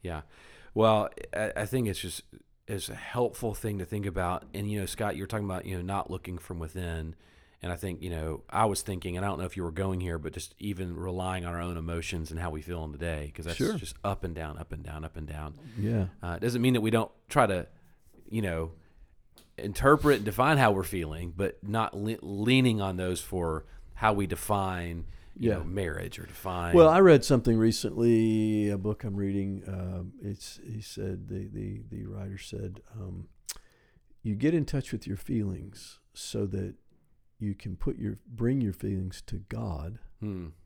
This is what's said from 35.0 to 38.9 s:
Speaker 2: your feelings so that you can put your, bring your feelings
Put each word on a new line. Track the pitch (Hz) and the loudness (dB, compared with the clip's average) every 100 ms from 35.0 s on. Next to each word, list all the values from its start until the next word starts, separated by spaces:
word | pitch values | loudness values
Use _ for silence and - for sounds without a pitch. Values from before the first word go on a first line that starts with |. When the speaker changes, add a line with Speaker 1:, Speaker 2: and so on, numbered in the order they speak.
| - | -6
Speaker 2:
your | 101 | -8
feelings | - 117 101 92 98 - - - _ | -2 -2 -2 -4 -10 -16 -20 -20 _
so | - - 113 101 | -14 -8 -4 -2
that | 98 92 - _ _ _ _ _ _ | -2 -6 -10 _ _ _ _ _ _
you | 104 98 | -4 -4
can | - 92 | -8 -4
put | - - | -2 -2
your, | 107 101 - | -4 -6 -12
bring | 117 117 139 | 0 2 2
your | 113 | 2
feelings | 90 104 | -2 -2